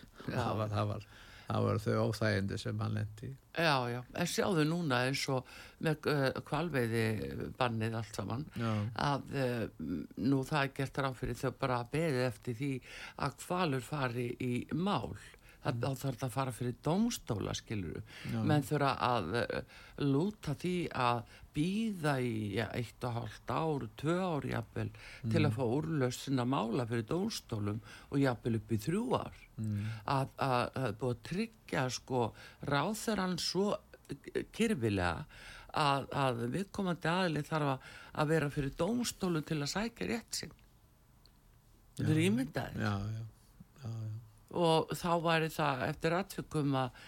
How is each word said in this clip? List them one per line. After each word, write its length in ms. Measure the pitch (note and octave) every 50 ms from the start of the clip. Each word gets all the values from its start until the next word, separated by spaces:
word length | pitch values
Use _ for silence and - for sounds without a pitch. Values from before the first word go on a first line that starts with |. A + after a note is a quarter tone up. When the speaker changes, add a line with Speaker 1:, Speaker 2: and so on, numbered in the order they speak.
| - - - - - -
Speaker 1:
Já. 80 | -
Speaker 2:
Það 200 | B2+ A#2+ A2 G#2+
var, 120 | G#2+ G#2+ G#2+
það 180 | G#2 G#2 G#2 G#2
var, 180 | G2 G2+ G2+ - - - - - - - - -
það 160 | A2 A2 A2
voru 140 | G#2+ G#2+ A2+
þau 180 | A2 A#2 A2+ A2 A2
óþægindi 560 | A#2 G#2+ - A2 A2 G#2 G2 G2 G2 F#2+ G2
sem 200 | - A2+ G#2 G#2+
hann 160 | G#2+ G#2+ G#2+
lenti 320 | G#2+ G#2+ G#2+ - - -
í. 100 | B2+ C3+ - - - -
Speaker 1:
Já, 320 | E3 E3+ D#3+ C#3+ C3 B2 A#2+
já. 140 | A#2+ B2 B2 -
En 160 | - - F3
sjáðu 400 | E3 - - - A3 G3 D#3+ D3+
núna 340 | D3+ E3 F3 F3 D3 B2+ B2 B2
eins 180 | C3 C3+ - - -
og 200 | C3+ B2+ - - - - - - - -
með, 260 | - E3 D3+ D3+ -
uh, 220 | - D3 C#3+ C3+ C3 - - -
hvalveiðibannið 1500 | - D3+ C#3+ E3 F3 C#3+ C3 A#2+ A2+ A2+ A#2 A2+ A2 A2 G#2 C2+ C#2 - - - - - - B2+ B2 A2+ A2+ A2 A2+ A2+
allt 180 | A2+ A2 - -
saman, 300 | - G2+ A2 A2 B2 D3+ - -
Speaker 2:
Já. 180 | - A#2 A2+ A2 G#2+ G#2 A2+ B2+
Speaker 1:
að, 380 | - - C#3+ C#3 B2+ - - -
uh, 320 | C#3 C3 B2 A#2+ A#2 G#2 - - - D#2+ D2 F2+ D2+ - - -
nú 280 | - F2 C3 C#3 C3+ C3
það 180 | - D#3+ D3 C#3
er 100 | C3+ -
gert 240 | - C3+ B2 - -
ráð 160 | C3+ C3+ B2
fyrir 180 | - B2+ A#2 A#2+
þau 160 | - - C3 A#2+ -
bara 220 | C3+ B2+ B2+ B2
að 100 | A#2+ -
beðið 340 | - D3 E3 E3 C3+ B2 B2+ B2+
eftir 260 | A#2 - - B2+ A#2+
því 180 | A2 C#3+ C#3+ C3+ B2 - - - - - - - -
að 180 | C#3+ C#3 - -
hvalur 420 | - - F3+ F3+ F#3 D#3+ C3 C3 A#2+
fari 480 | - D3+ D3 C3 B2 A#2 B2 B2 A#2+ -
í 180 | - C3 B2 B2 B2 - - -
mál. 440 | D3+ F3+ G3+ G3 C#3 - - G2 - - - - - - - - -
Það, 160 | - - A#2+
Speaker 2:
Mm. 60 | A#2
Speaker 1:
þá 160 | A#2+ C#3+ C3+ C3
þarf 160 | - C#3 B2
það 80 | - C3+
að 60 | B2+ -
fara 200 | C#3 C3+ B2+ B2
fyrir 220 | - B2 B2 A#2+ - -
dómstóla, 720 | D3 E3 G3 A3+ A#3+ A#3 - - - A#2 F#2+ G2+ G2+ -
skilurðu. 480 | - - - A#2 G#2 F2+ D#2 - - G#2+ - - - - C3 B2
Speaker 2:
Já. 100 | A2+ A2
Speaker 1:
Menn 200 | - D3+ D3 C#3+
þurfa 300 | - D3+ C#3+ C#3+ C#3 A#2+ -
að, 280 | - A#2+ B2 A#2 F2+ - A2+
uh, 260 | A#2+ - - - C3+ - - - - - - - -
lúta 560 | D3 C#3+ C3+ C#3 E3+ G#3 G#3 - - D#3 C#3
því 320 | - - F3+ F3+ F3 D#3+ -
að 340 | - - B2+ A#2+ A#2+ A#2 A2 - - - - - -
bíða 600 | D3+ D3+ F3+ G3 G#3+ A3+ A3+ G3+ F3+ D3+ D3+ C#3 C3
í, 360 | B2 A#2+ A2+ A2 G#2+ G2+ G2+
ja, 140 | A2+ A#2+ - -
eitt 320 | - A#2+ - - - -
og 80 | B2+ A#2
hálft 340 | A#2 A#2 A2 - - -
ár, 420 | - A#2+ C#3+ D#3+ D#3+ D#3 C3+ B2 G#2+ -
tvö 200 | - - D3 F3
ár 240 | F3+ F#3+ F3+ E3 C#3
jafnvel, 500 | C3 B2 B2 A2+ G#2+ - - A2 G#2+ G#2 - - - - - - - A2+
til 120 | A2 E3 D3+
að 80 | D3
Speaker 2:
Mm. 20 | G#2+
Speaker 1:
fá 120 | C#3 C3 A2
úrlausn 500 | A#2 D3 D#3 D#3+ D#3+ D3 B2+ B2 B2 -
sinna 260 | - C3+ C#3 B2+ A#2+
mála 400 | B2 C3+ D#3 G3+ A3+ A3 D3 B2 A2
fyrir 140 | A#2+ A#2 A2+
dómstólum 760 | - D#3 F3 G3 A3+ - - - - A#2 G#2 G#2 G#2 G#2 A2 - - - - - -
og 80 | - C#3+
jafnvel 360 | C#3 C3+ A#2+ - - B2 A2+
upp 120 | A2 G#2+ - A2+
í 60 | G#2
þrjú 340 | - - E3+ G#3 A#3+ B3+ F#3+
ár. 200 | B2 - - - - - - - -
Speaker 2:
Mm. 260 | A2 G#2+ G#2 G2+ G#2 A2 A2+ G#2+ -
Speaker 1:
Að, 220 | - C#3 C3+ C3+ - - -
að, 340 | C3 C3+ B2+ B2 A#2 - -
að 220 | B2+ C3 A2+ G2
búið 180 | - C3+ B2 B2
að 80 | - -
tryggja, 680 | - D#3+ F#3 A3+ A3+ - - - - - E3 C3 B2+
sko, 420 | A#2+ - - - B2+ B2 A#2 G#2+ - - - - - - -
ráðherrann 720 | C3+ C#3+ C#3+ D3 F#3+ A3 - - - G#3+ G3 F#3 F#3 F3+ D#3
svo, 380 | - - - F3 G3 G#3 - - - - - - - -
eh, 340 | D3 - - - - - -
kirfilega 840 | - - - G#3+ A#3 A3 D3 A2+ A2+ G2+ F#2+ F2+ F2 E2 - D3+ - - - - - - - - - -
að, 340 | - D#3 C#3+ C#3 C#3 - -
að 400 | - C#3 C#3 C3 A#2+ A#2 A#2 A#2+
viðkomandi 540 | C3 D#3+ G3+ - - - G3+ F3+ E3+ - -
aðili 380 | D#3 E3+ F#3 F#3+ F3 D#3 D3 D3
þarf 240 | - E3 D#3 D3 C#3
að, 100 | C3+ C3 - - - - - - -
að 140 | - D#3 D3
vera 200 | D#3+ D#3+ D3 D3
fyrir 200 | - D3+ C3+ C#3
dómstólum 720 | - - F3 F#3+ A#3+ B3 A#3 - - - - F#3 E3+ D3+ D3
til 140 | - E3 D3+
að 80 | C#3+ C#3+
sækja 400 | - F#3+ G#3+ A#3 - - - -
rétt 240 | - A#3 - - -
sinn. 200 | - - - - - - - - - - - - _ - - - - - - - - _ - - - - - - - - - -
Speaker 2:
Já. 100 | - -
Speaker 1:
Þú 100 | D3+ D#3
ímyndar 560 | D#3 E3 F#3+ G#3+ B3 C4 - - - - - -
þér? 80 | -
Speaker 2:
Já, 160 | A2+ G#2+ G#2 G2
já. 240 | G2+ G#2+ A2 A2+ A2+ A2 - - - - - - - - _ - C3+
Já, 60 | A#2
já. 260 | A#2 A2+ A2 A2 G#2+ A2+ - - - - - - -
Speaker 1:
Og 360 | - F3 E3 D#3+ D#3+ D#3 -
þá 200 | D#3+ - - F3 E3+ F3 D#3
væri 240 | E3+ E3 D#3+ D#3+ D#3+
það 340 | - - D#3 C#3+ C#3 B2+ - -
eftir 240 | D3+ - - E3 E3
atvikum 600 | F3+ G3+ - - - C3 - - D#3 C#3 C#3+ C3+
að 160 | C3 C3 B2 - - -